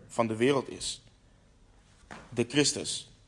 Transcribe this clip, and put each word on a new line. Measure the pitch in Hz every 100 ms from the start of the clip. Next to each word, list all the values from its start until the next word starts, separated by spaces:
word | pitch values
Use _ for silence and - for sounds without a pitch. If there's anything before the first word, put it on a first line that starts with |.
| -
van | - 113
de | 110
wereld | 127 139 -
is." | 92 - - - _ - _ _ - _ - _ - - - -
De | 120 117
Christus. | 143 139 104 78 - - -